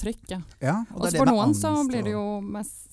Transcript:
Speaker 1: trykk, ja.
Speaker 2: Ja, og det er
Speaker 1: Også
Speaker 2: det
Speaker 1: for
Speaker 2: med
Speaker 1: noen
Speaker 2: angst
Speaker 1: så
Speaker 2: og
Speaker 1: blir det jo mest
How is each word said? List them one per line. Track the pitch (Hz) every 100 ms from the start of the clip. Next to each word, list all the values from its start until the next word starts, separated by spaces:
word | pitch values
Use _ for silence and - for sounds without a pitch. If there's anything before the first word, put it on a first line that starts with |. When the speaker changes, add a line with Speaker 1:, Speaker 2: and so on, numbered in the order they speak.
Speaker 1:
trykk, | 220 226 -
ja. | 185 156 -
Speaker 2:
Ja, | 135 202
og | 226
det |
er | - -
Speaker 1:
Også |
Speaker 2:
det | -
Speaker 1:
for | 262
Speaker 2:
med |
Speaker 1:
noen | 220 226
Speaker 2:
angst | 302
Speaker 1:
så | 311 302
Speaker 2:
og | 269
Speaker 1:
blir | 247
det | 208
jo | 208 208 208
mest | 202 208 208 - -